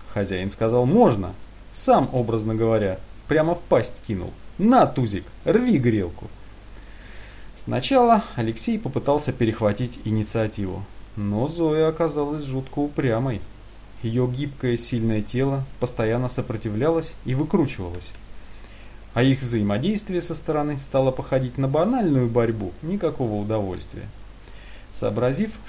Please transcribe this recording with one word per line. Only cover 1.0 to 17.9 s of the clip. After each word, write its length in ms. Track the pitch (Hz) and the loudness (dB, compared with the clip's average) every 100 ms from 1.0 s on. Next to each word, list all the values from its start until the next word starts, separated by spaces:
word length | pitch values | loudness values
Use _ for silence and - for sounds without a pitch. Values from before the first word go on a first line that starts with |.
| 208 104 87 92 - - - | 8 6 -2 -8 -14 -16 -14
Сам, 360 | - - 220 131 | -2 4 4 4
образно 420 | 127 113 113 107 | 0 0 0 0
говоря, 440 | 110 113 110 98 92 - - - | 2 4 4 2 -2 -8 -12 0
прямо 300 | 151 156 170 | 2 2 0
в 40 | |
пасть 320 | - 139 104 - - | 4 4 4 -4 -6
кинул. 260 | 95 87 - - - | -4 -6 -10 -12 2
«На, 280 | 214 254 165 | 6 8 6
Тузик, 380 | 135 117 95 - - 156 | 4 0 -2 -6 -2 2
рви 320 | 208 254 160 | 4 4 4
грелку!» 500 | 120 107 87 - - - - - - - - - - - - - - - | 4 2 0 -6 -14 -14 -18 -18 -18 -16 -16 -16 -16 -16 -16 -16 -16 -12
Сначала 680 | - 120 - 269 240 220 - 127 | -4 -2 4 6 8 6 4 -2
Алексей 420 | 113 110 - 220 | -2 -2 -2 -2
попытался 540 | 135 123 135 147 139 | -2 0 2 2 0
перехватить 640 | - 113 110 104 101 95 - | 0 0 2 0 0 -4 -6
инициативу, 800 | 110 110 104 117 107 - 95 90 98 - - 107 | -2 -2 0 0 -2 -2 -6 -6 -10 -14 -12 -6
но 300 | 101 104 143 | -2 0 0
Зоя 420 | 170 160 156 160 | 0 2 4 2
оказалась 560 | 160 165 147 143 151 | 2 0 0 -2 -2
жутко 360 | 143 131 135 147 | -4 -6 -4 -2
упрямой. 600 | 147 156 131 113 135 107 - - - - - - | -2 0 2 2 0 -4 -8 -14 -18 -18 -18 -8
Ее 240 | 113 117 123 | -2 0 0
гибкое, 480 | 123 143 - 127 117 | 0 -6 -4 -2 -2
сильное 460 | - 120 110 107 | -2 0 2 0
тело 420 | 104 123 139 139 135 - | 0 0 0 0 -4 -4
постоянно 500 | 120 - 110 120 127 | -4 0 0 0 0
сопротивлялось 840 | - - 110 113 104 151 165 160 - | -2 -4 -4 -4 0 2 2 -2 -6
и 100 | - | -2
выкручивалось. 800 | 127 156 202 156 - 90 | -2 2 2 2 -2 -8